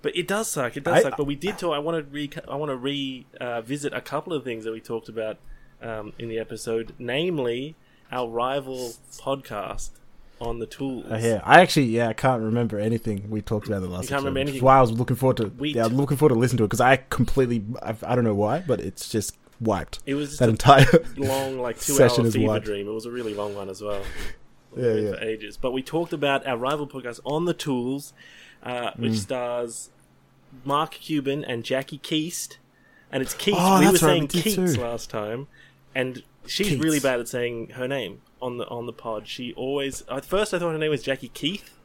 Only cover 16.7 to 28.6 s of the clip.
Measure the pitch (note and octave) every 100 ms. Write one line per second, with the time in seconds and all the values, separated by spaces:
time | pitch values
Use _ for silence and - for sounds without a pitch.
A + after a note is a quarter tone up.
16.7 | G#2+ B2 C3+ - - A#2+ - B2+ A#2+ G2+
17.7 | B2+ - G#2+ D#2 B2 A#2 G2+ G#2 C#3+ F3+
18.7 | A2+ - - - A2 G#2 - - _ A2
19.7 | G2 E2+ - - C#3 D3 - A#2+ A2 -
20.7 | C#3 B2+ E3 - - C3+ C3+ C3+ C3 B2
21.7 | A2+ - C#3 B2 B2 A#2 A2 G#2+ G#2 G#2
22.7 | G2+ G2+ A2 A#2 B2 A2+ G2+ G#2 G2+ G2
23.7 | F#2+ G#2 G2 F#2+ - - - - - _
24.7 | B2+ B2 A2 G#2 F#2+ A2+ A2 G#2+ - C3
25.7 | B2+ C3 D#3+ E3+ D#3+ C#3+ C#3 C3+ A#2+ B2+
26.7 | D3+ C#3 C3+ A#2+ A#2 C3+ D3+ F3 E3 D#3
27.7 | B2+ A#2+ C#3 C#3+ - - - - -